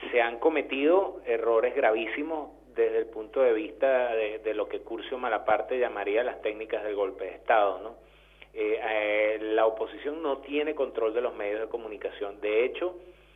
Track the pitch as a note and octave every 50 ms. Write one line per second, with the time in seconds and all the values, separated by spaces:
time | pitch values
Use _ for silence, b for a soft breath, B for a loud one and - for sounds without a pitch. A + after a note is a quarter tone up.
0 | - - - A#2+ A#2 A#2 A#2 A#2 - E3 D#3+ D3 - - C3+ C3+ C#3+ D#3 F3 G3
1 | G3 F3+ - - - B2 A#2 A2+ A2+ A#2 A#2 A2+ A#2+ B2 B2 C3+ B2 A2 A2 A#2
2 | A#2 A2 - C#3+ D3 E3 D#3+ D#3 C#3+ - - - - - - A#2+ A2+ A2 A2 A2+
3 | A2 - - A2 G#2+ G#2+ - C3+ C3 B2 A2+ G#2+ G#2+ G2+ - - C3+ C3+ C3 B2+
4 | B2 A#2+ A2+ A2+ A2 G#2 A2 G#2+ - A2 G#2+ G#2 G2+ - - G2 - - A2+ A2
5 | A2 - C3+ B2+ B2 A#2+ A2 G#2 - G#2+ G#2+ G#2 G#2+ - C3 B2+ B2 A2 G#2+ G#2
6 | G2 G2+ G2+ A2+ B2 A#2+ - - - A2 G#2+ G#2+ A2 A2 A#2 G#2+ G#2 G#2+ G#2 G2+
7 | G2+ F#2+ F#2+ - G2 F#2 F2+ - - - A#2 A2 G2+ G2 F#2+ F#2 G#2 A2+ A#2 b
8 | b b b b b b b b b b - A2+ G#2+ G#2+ A2 A2+ A#2+ A2+ A2 G#2+
9 | G#2+ G#2+ G#2 G#2+ G#2+ G#2+ A2 G#2+ A2 A2 A2 A2 A2 A2+ A2 - D3+ - - -
10 | - D3 D3+ E3 E3 C#3+ C3+ C3+ - - C#3+ D3 D3 D#3 D3+ D3 C3+ A#2+ - A2+
11 | A2+ A2 A2 A#2+ B2 A#2 A2 G#2+ G#2 G#2 G#2 A2 A2+ G#2+ - A#2+ A2+ G#2+ G#2+ G2
12 | - F#2+ - - G#2 G2 G2+ - G#2 G#2 G#2+ A2 B2 - - - E3+ F3+ - B
13 | B B B B B B B